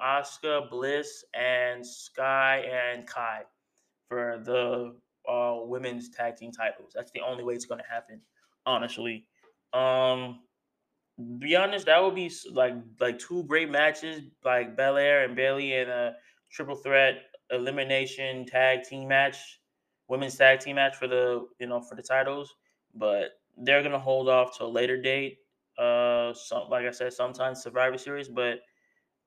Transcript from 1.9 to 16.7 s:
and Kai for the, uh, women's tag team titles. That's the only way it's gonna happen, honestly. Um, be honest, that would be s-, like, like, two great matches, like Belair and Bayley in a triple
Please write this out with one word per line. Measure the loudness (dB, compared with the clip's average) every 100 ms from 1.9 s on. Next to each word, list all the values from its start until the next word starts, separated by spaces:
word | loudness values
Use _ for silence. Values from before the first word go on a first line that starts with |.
| -16 -12 -4 0 2 4 2 0
and | -2 -4 -6 -10
Kai | -8 -6 -6 -12 _ _ _ _ _ _
for | -4 -4 -4
the, | -2 0 0 -2 -6 -12 _ _ -4
uh, | 0 0 -2
women's | -4 -6 -6 -8 -10
tag | -6 -6 -6
team | -12
titles. | -6 -6 -6 -10 -12
That's | -10
the | -8
only | -6 -6
way | -6
it's | -6 -8
gonna | -10 -10
happen, | -12 -12 -18 _ _ _ _ -2
honestly. | -2 -2 -6 -8 -8 -12 _ _ _ _
Um, | 0 2 4 4 2 -4 -12 _ _ _ _ _ _ _ -16 -12 -8
be | 2 4
honest, | 4 0 6
that | 6
would | 6 2
be | -4
s-, | -8 -4
like, | 2 2 0 -12 -4
like, | -2 -2
two | -6 -6
great | 0 0 2
matches, | 2 2 2 -6 -10 -14 _
like | 0 0 0 0
Belair | 2 4 4 4 2
and | 2
Bayley | 0 0 -2
in | -2 -2
a | -2 -2 -4 -16 _ _
triple | -12 -10